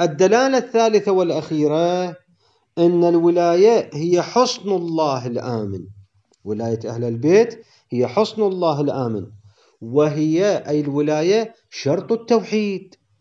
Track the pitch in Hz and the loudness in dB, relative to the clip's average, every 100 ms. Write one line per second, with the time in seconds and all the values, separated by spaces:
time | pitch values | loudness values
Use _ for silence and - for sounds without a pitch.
0 | 175 143 190 226 269 262 - 226 226 214 | -2 2 4 4 2 0 0 0 2 2
1 | 208 185 175 156 151 156 147 156 175 180 | 2 0 0 -2 -4 -2 0 2 0 0
2 | 180 160 _ _ _ _ _ - 170 175 | -4 -10 _ _ _ _ _ 0 2 4
3 | 170 170 170 175 170 175 214 220 - 143 | 4 4 4 2 2 6 6 4 0 -4
4 | 170 175 160 233 254 - 190 185 170 160 | -2 0 0 0 0 -2 -4 -4 -2 -2
5 | 151 131 120 117 123 117 104 95 95 - | 0 -2 -4 -6 -6 -6 -6 -8 -12 -20
6 | _ _ _ _ 101 107 113 113 113 117 | _ _ _ _ -10 -6 -4 -6 -6 -6
7 | 120 117 143 196 233 - - _ - 120 | -6 -2 2 4 2 -4 -20 _ -8 -4
8 | 120 - 214 220 202 185 170 147 143 135 | -2 0 -2 -2 -2 0 -2 0 -2 -2
9 | 123 107 - - - _ _ - 113 131 | -4 -6 -10 -18 -20 _ _ -18 -4 0
10 | 151 147 156 160 202 175 - 151 143 143 | 0 0 -2 0 0 -2 -2 -4 -2 -2
11 | 147 151 170 214 220 _ _ - 135 175 | -2 0 0 0 -2 _ _ -6 -2 -2
12 | - 226 - 226 - 214 208 185 - _ | -2 -4 0 0 0 -2 -2 -6 -10 _
13 | _ _ | _ _